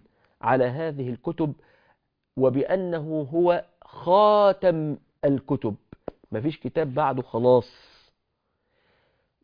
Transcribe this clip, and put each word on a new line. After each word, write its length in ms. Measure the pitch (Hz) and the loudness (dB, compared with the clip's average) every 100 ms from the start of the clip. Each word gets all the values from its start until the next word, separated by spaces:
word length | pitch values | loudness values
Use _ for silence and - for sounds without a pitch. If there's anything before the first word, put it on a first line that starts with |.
| _ _ _ _ | _ _ _ _
على 240 | 113 131 | 0 0
هذه 440 | 123 139 160 143 127 | 0 -2 -8 -8 -8
الكتب 440 | 117 170 160 156 - _ _ _ _ _ _ _ - | -8 -8 -4 -4 -6 _ _ _ _ _ _ _ -2
وبأنه 920 | 131 131 - 190 180 165 156 156 135 | 0 0 -2 -2 -2 -6 -6 -6 -4
هو 300 | 165 175 175 - _ | 0 2 0 -4 _
خاتم 1120 | - - 175 196 214 208 202 190 185 165 151 139 _ _ | -20 -8 2 4 6 4 4 2 0 0 -2 -6 _ _
الكتب، 500 | 147 135 - 139 110 104 - - - - - | 0 0 -2 -4 -4 -8 -14 -18 -16 -16 -10
مفيش 260 | 110 147 147 | -6 -6 -6
كتاب 340 | 127 165 147 | -6 -4 -4
بعده 280 | 131 143 131 | -2 -2 -2
خلاص، 720 | - 113 123 123 - - _ _ _ _ _ _ _ _ _ _ _ _ _ _ _ _ | -6 0 4 4 2 -14 _ _ _ _ _ _ _ _ _ _ _ _ _ _ _ _